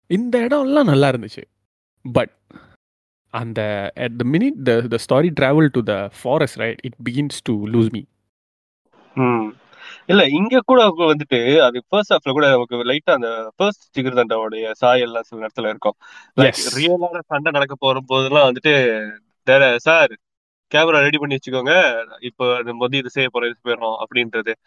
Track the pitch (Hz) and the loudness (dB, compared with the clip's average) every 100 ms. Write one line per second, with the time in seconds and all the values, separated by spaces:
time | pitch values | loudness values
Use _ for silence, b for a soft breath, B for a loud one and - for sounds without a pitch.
0 | - 190 240 240 240 294 262 294 240 139 | -4 -4 0 -2 0 -2 0 2 2 4
1 | 143 127 107 - - _ _ _ _ _ | 2 0 -8 -16 -20 _ _ _ _ _
2 | 131 123 120 _ _ B B _ _ _ | -4 -2 -2 _ _ B B _ _ _
3 | _ _ _ 110 113 113 107 101 98 - | _ _ _ -10 -8 -6 -4 -6 -8 -8
4 | 123 120 123 156 262 285 127 117 120 113 | -8 -4 -2 0 0 -2 0 0 0 -4
5 | - 131 170 147 131 151 151 127 110 98 | 0 0 2 0 2 4 2 2 -2 -4
6 | 98 - 123 151 143 - 113 - 127 - | -6 -8 -2 0 -2 -4 -8 -8 -14 -10
7 | 123 123 147 - - 107 104 117 113 110 | -8 -4 -6 -6 -4 -4 0 0 0 -2
8 | - _ _ _ _ _ _ _ _ _ | -14 _ _ _ _ _ _ _ _ _
9 | _ - 127 117 107 - _ B B B | _ -2 0 0 -4 -10 _ B B B
10 | B 196 143 147 214 254 - 254 214 165 | B 2 4 2 2 2 4 6 6 4
11 | 165 151 147 123 120 156 127 123 - 202 | 2 0 0 0 2 4 4 0 -4 -2
12 | 208 175 139 135 143 127 120 120 120 147 | 0 0 0 2 4 2 0 -4 -2 -2
13 | - 147 117 113 113 - 202 208 _ - | 0 0 0 -6 -8 -2 -2 -4 _ -6
14 | 131 123 110 113 110 110 110 110 123 127 | -2 0 0 0 -4 -6 -8 0 2 2
15 | 120 113 113 113 110 - 110 110 104 - | 0 -6 -10 -12 -12 -6 -6 -4 -4 -6
16 | B B B - 131 - 127 120 165 180 | B B B 0 0 0 -6 -2 -2 0
17 | 175 175 - 147 156 147 139 139 135 131 | -4 -8 -8 -4 -2 -2 -4 -2 -2 -2
18 | 131 131 131 147 135 123 156 143 123 110 | -2 -2 2 4 4 2 2 2 2 -2
19 | 107 107 _ _ - 135 135 120 156 165 | -8 -14 _ _ 4 4 6 2 2 4
20 | 135 110 _ _ _ _ _ 147 165 151 | 2 0 _ _ _ _ _ 0 2 2
21 | 143 151 143 135 - 127 127 180 156 117 | 2 0 -4 -6 -6 -4 2 2 2 0
22 | 113 110 123 - 123 123 120 117 123 135 | -8 -14 -14 -4 -2 -2 -4 -4 -4 -4
23 | 123 139 131 120 120 120 123 117 113 110 | -6 -4 -4 -2 -6 -6 -6 -4 -4 -6
24 | 110 123 117 113 110 110 | -4 -4 -2 -4 -6 -8